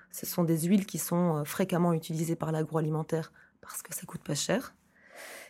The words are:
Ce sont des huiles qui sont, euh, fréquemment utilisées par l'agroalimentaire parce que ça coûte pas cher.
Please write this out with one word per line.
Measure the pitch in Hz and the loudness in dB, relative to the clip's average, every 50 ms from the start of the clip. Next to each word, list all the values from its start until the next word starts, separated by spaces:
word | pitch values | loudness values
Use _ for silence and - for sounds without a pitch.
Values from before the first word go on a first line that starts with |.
| - _ | -20 _
Ce | - - - | -14 -10 -10
sont | - - - 175 | -4 0 2 4
des | 160 165 160 | 4 4 2
huiles | 156 170 208 196 185 | 4 6 6 4 4
qui | - - 160 | 2 -4 -6
sont, | - - 170 175 180 175 156 147 | -2 0 2 2 4 4 2 2
euh, | 147 | -2
fréquemment | - - - 190 190 180 165 175 175 | -2 -2 -2 0 2 2 4 4 4
utilisées | 170 160 165 - 160 156 165 160 165 | 4 2 0 -2 -4 -2 -2 -2 -2
par | 165 160 160 | -2 0 0
l'agroalimentaire | 160 156 160 151 156 160 151 151 156 156 160 - 165 160 156 - - - - _ _ _ | 0 0 -2 0 0 0 0 2 0 -2 -2 -2 -2 -2 -2 -6 -12 -20 -20 _ _ _
parce | - - - - | -18 -14 -14 -14
que | - - | -12 -10
ça | - - - | -12 -12 -10
coûte | - - - | -12 -14 -10
pas | - - 151 | -6 -4 -4
cher. | 143 - - 170 240 277 - - _ _ _ _ _ - - - - - - - - - | -2 0 0 0 0 0 -6 -12 _ _ _ _ _ -20 -20 -20 -18 -16 -16 -16 -16 -18